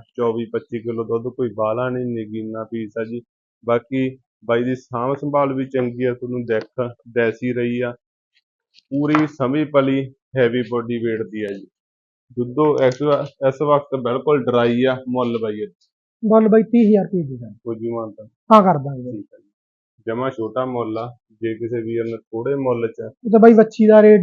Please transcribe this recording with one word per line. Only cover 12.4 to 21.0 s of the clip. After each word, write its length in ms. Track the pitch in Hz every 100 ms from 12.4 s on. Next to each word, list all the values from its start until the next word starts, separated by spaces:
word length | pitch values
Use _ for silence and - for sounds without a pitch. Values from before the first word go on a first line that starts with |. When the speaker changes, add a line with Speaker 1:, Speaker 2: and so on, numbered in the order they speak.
| 120 123 151 135 131
Speaker 1:
ਇਸ 160 | 127
ਵ-, 460 | 147 143 143 - 135
ਇਸ 140 | 135
ਵਕਤ 340 | 151 143 - 135
ਬਿਲਕੁਲ 480 | 117 131 151 147
ਡਰਾਈ 400 | 123 120 120 120
ਆ। 120 | 131 127 127
ਮੁੱਲ 300 | 127 120 117
ਬਾਈ 120 | 110
ਇਹਦਾ? 180 | 107 101 - _ _ _ _ 220
Speaker 2:
ਮੁੱਲ 220 | 220 220
ਬਾਈ 140 | 220
ਤੀਹ 260 | 220 240 208
ਹਜ਼ਾਰ 160 | 208
ਰੁਪਏ 180 | 175 180
ਦੇ 140 | 143 127
ਦਾਂਗੇ। 220 | 113 104 120
Speaker 1:
ਹੋ 80 |
ਜੂ 260 | 113 117 117
ਮਾਨਤਾਨ? 280 | 110 104 107 _ -
Speaker 2:
ਹਾਂ, 100 | 220
ਕਰ 160 | 190 151
ਦਾਂਗੇ। 340 | 135 131 123
Speaker 1:
ਠੀਕ 140 | 107 -
ਆ 40 | -
ਜੀ। 120 | _ _ _ _ _ _ -
ਜਮਾਂ 240 | 113 135
ਛੋਟਾ 340 | 131 110 123
ਮੁੱਲ 340 | 127 123 110
ਆ। 180 | 110